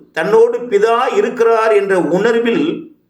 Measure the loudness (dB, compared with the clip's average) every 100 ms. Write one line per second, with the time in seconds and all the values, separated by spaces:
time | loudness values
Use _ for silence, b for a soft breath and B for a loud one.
0 | -12 -6 0 2 2 0 -2 0 2 0
1 | 0 -2 -2 0 2 2 2 0 0 -2
2 | 0 0 0 0 0 -2 -2 -6 -12 _
3 | _